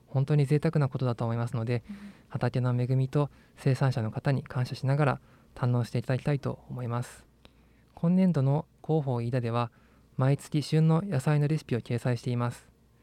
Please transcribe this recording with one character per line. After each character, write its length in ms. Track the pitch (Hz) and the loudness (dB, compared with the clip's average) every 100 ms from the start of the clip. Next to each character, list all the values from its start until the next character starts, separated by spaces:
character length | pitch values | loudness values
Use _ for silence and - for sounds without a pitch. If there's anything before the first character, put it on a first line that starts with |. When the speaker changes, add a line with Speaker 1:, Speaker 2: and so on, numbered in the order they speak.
| - | -6
Speaker 1:
本 180 | 131 139 | -2 2
当 80 | |
に 120 | 147 139 | 2 4
贅 140 | 147 | 2
沢 180 | 165 156 | 2 0
な 80 | 135 | 0
こ 100 | 127 | 0
と 80 | 127 | -2
だ 80 | |
と 100 | 120 | -2
思 80 | 117 | -2
い 20 | 117 | -2
ま 100 | 117 | -2
す 100 | 117 | -4
の 80 | |
で、 180 | 113 120 - | -2 -4 -6
Speaker 2:
う 40 | |
ん。 40 | 202 202 - - | -14 -16 -20 -12
Speaker 1:
畑 320 | 127 123 127 | -4 -2 0
の 100 | 123 | 0
恵 180 | 123 123 131 | 0 2 0
み 120 | 131 | 0
と 220 | 151 143 - - - | 0 -2 -4 -20 -4
生 180 | 135 | -2
産 180 | 127 135 | 2 0
者 100 | 123 | 0
の 80 | 110 | -4
方 220 | - - | -4 -2
に 100 | 131 | -2
感 240 | - 127 123 | -2 -4 -4
謝 80 | |
し 120 | 127 131 | -4 0
な 100 | 139 | 2
が 80 | |
ら 160 | 147 127 - - _ | 2 0 -6 -20 _
堪 120 | - 123 | -4 0
能 180 | 123 | 0
し 60 | 117 | 0
て 80 | 123 | -4
い 40 | |
た 120 | - | -2
だ 40 | 127 | -2
き 60 | |
た 80 | - | -2
い 80 | 143 | -2
と 180 | 123 - - | -4 -8 -10
思 140 | 131 | -8
い 60 | 120 | -4
ま 140 | 120 | -4
す。 220 | 127 - - _ - _ _ _ _ | -6 -12 -20 _ -20 _ _ _ _
今 200 | - 170 | -2 2
年 180 | 185 185 | 4 4
度 100 | 156 | 4
の 240 | 135 143 - _ | 2 2 -2 _
広 220 | - 156 139 | -2 0 0
報 140 | 120 | -2
飯 100 | 117 | -2
田 100 | 127 | -2
で 100 | 117 | 0
は、 200 | 117 117 - _ _ _ - | -2 -2 -8 _ _ _ 0
毎 200 | 131 143 | 2 2
月 260 | - 151 | 0 -4
旬 260 | 135 156 160 | 0 2 4
の 140 | 165 | 4
野 180 | 202 147 | 0 -2
菜 180 | 156 147 | 2 2
の 80 | 147 | 2
レ 120 | 156 | 0
シ 60 | |
ピ 120 | - 120 | -2 -4
を 40 | |
掲 180 | - 120 | -2 -4
載 180 | 131 120 | -2 -2
し 60 | |
て 80 | - | -2
い 60 | 120 | -2
ま 140 | 120 | -4
す。 180 | - - _ _ _ | -6 -14 _ _ _